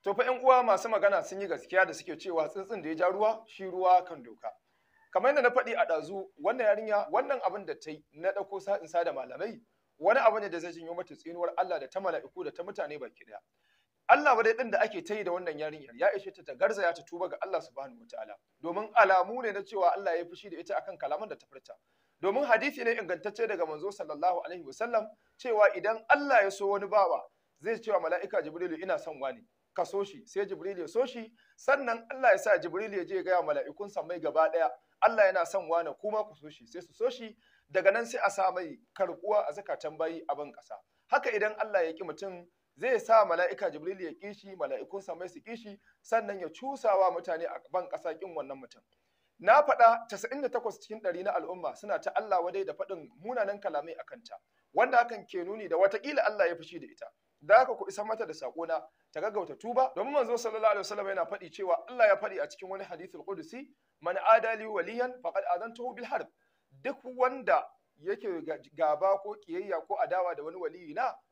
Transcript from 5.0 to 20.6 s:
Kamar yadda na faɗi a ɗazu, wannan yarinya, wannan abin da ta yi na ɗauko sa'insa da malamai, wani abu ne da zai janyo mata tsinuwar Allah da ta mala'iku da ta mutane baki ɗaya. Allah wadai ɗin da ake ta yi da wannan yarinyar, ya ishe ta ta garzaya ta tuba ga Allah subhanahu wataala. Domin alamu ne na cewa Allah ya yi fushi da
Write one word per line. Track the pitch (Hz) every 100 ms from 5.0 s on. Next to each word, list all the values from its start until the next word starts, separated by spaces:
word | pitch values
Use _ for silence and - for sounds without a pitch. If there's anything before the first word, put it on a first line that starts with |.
| _
Kamar | 185 240
yadda | 294
na | 240
faɗi | 254 233
a | 196 165
ɗazu, | 160 147 196 190 _
wannan | 156 262 214
yarinya, | 202 220 208 151
wannan | 196 277 262
abin | 190 202 170
da |
ta | - 156
yi | 151 _
na | 147 180
ɗauko | 202 196 196
sa'insa | 196 202 160 170
da | 165
malamai, | 135 127 127 208 208 _ _ _ _
wani | 170 254
abu | 233 214
ne | 202
da | 170
zai | 170
janyo | 165 165
mata | 175 175 151
tsinuwar | 165 170 170 -
Allah | 190 165
da | 131
ta | 190
mala'iku | 190 170 - 180
da | 160
ta | -
mutane | 180 202 151 147
baki | 120 _ -
ɗaya. | 104 _ _ _ _ _ _ -
Allah | 269 294 226
wadai | 226
ɗin | 226 240
da | 202
ake | 220 196
ta | -
yi | 214
da | 180
wannan | 175 175 151
yarinyar, | 151 151 135 120
ya | 180 202
ishe | 196
ta | - -
ta |
garzaya | 127 202 202 175
ta | 165
tuba | - 170 185
ga | -
Allah | 180 175
subhanahu | - 135 135 120
wataala. | 113 - 107 101 _ _
Domin | 165 180 220
alamu | 226 202 185 180 240
ne | 233
na | 196 196
cewa | 208 175 196
Allah | 196
ya | 170
yi | 175
fushi | 180 208
da | 160